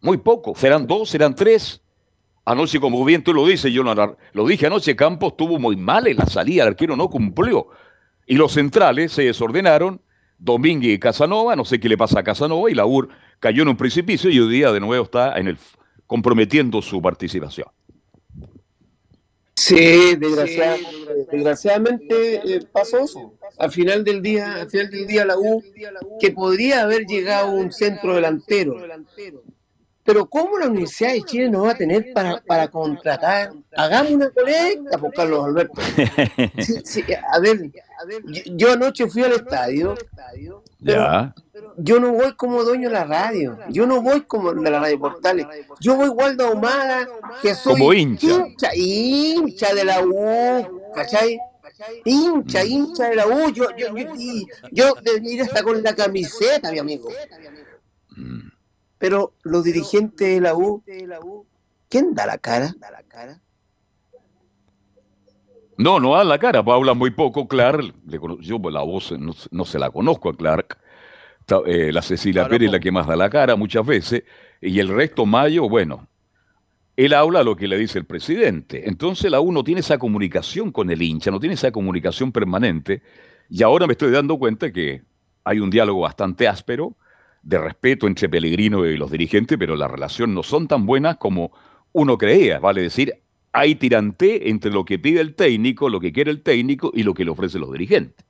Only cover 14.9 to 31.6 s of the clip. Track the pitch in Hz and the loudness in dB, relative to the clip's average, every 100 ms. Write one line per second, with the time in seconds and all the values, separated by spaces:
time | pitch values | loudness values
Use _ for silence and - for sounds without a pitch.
14.9 | 123 - 123 127 110 95 85 - _ _ | -2 -2 0 0 -2 -4 -6 -12 _ _
15.9 | _ _ 117 113 113 107 143 131 110 - | _ _ -2 2 4 4 2 2 -2 -4
16.9 | 98 87 85 87 95 73 - - _ _ | -2 -2 -2 -6 -6 -8 -14 -16 _ _
17.9 | _ _ _ _ - - - _ _ _ | _ _ _ _ -20 -20 -20 _ _ _
18.9 | _ _ _ _ _ _ - - 175 165 | _ _ _ _ _ _ -4 4 6 8
19.9 | 170 180 170 151 151 147 165 165 165 - | 8 8 4 0 0 -2 0 0 0 -6
20.9 | 156 147 147 135 147 147 143 202 202 226 | -16 -8 -8 -4 -2 -2 0 0 2 2
21.9 | 240 - 226 226 214 196 185 - - 202 | -2 -2 0 0 -2 -2 -4 -2 -2 0
22.9 | - - 175 120 _ - _ 156 151 175 | 0 -2 -6 -20 _ -20 _ -4 0 2
23.9 | 202 208 202 190 214 202 196 170 196 202 | 2 0 -2 0 -2 -2 -8 -4 -4 -4
24.9 | 196 202 214 196 185 208 220 220 208 208 | -6 -2 0 2 2 2 0 -4 -18 -16
25.9 | 196 185 220 208 165 185 190 247 277 214 | -16 -16 0 0 0 -2 0 2 2 2
26.9 | 220 208 202 185 202 202 196 185 - 208 | 0 -2 -6 -2 -2 0 -2 -4 -2 -2
27.9 | 196 185 180 165 156 - 208 165 120 175 | -2 -2 0 0 -2 -2 -2 0 -6 -12
28.9 | 160 156 - 202 143 - _ _ _ _ | -18 -20 -18 -18 -18 -20 _ _ _ _
29.9 | _ - 214 - 285 349 403 302 214 175 | _ 2 2 2 -2 -2 -2 -2 -2 -4
30.9 | - 226 254 214 240 254 202 | -4 -2 -2 -4 -2 0 2